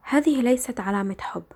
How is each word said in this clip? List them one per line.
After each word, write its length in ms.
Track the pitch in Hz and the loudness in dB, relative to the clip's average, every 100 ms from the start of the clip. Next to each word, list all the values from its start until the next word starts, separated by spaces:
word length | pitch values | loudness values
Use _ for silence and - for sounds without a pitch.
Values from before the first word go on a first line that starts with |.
| - | 2
هذه 360 | 277 302 277 | 2 4 2
ليست 380 | 240 254 254 240 | 2 2 0 -6
علامة 380 | 190 202 196 190 | -2 -2 -2 -6
حب، 240 | - 175 175 | -8 -10 -12